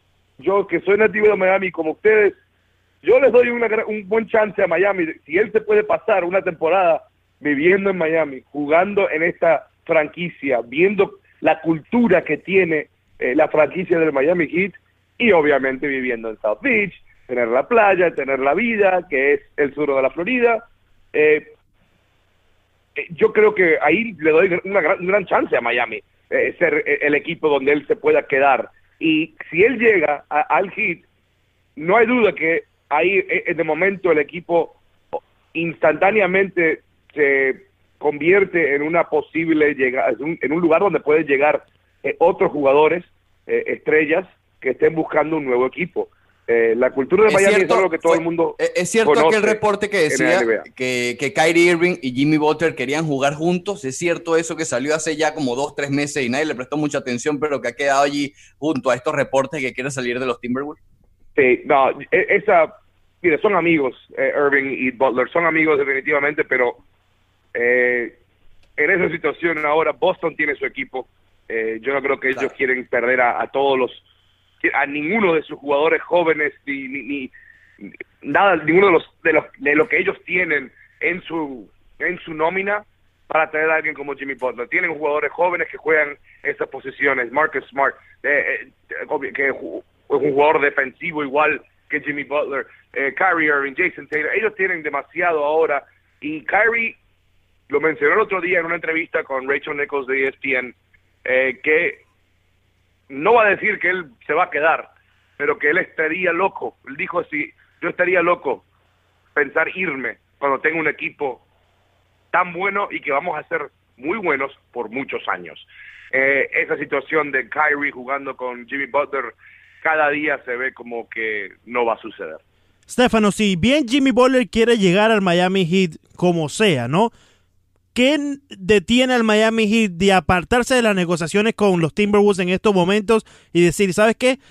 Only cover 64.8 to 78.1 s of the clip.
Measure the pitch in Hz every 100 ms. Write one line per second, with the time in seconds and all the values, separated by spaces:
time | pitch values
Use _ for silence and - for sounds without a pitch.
64.8 | 127 113 123 123 123 170 170 160 156 147
65.8 | 139 135 143 147 143 151 147 131 120 -
66.8 | _ _ _ _ _ _ _ - 120 123
67.8 | 123 123 117 - _ _ - - _ -
68.8 | 151 190 175 165 156 135 170 156 151 156
69.8 | 151 135 175 180 165 147 151 139 131 131
70.8 | 127 131 120 _ _ _ _ 113 110 113
71.8 | 123 139 135 131 131 127 - - 135 127
72.8 | 117 123 117 127 120 87 113 135 139 131
73.8 | 123 - _ _ _ _ _ _ 165 139
74.8 | 139 147 151 220 190 160 - 151 143 143
75.8 | 160 156 - 175 165 151 147 - - 139
76.8 | 135 139 117 143 131 - - _ _ _
77.8 | 98 - -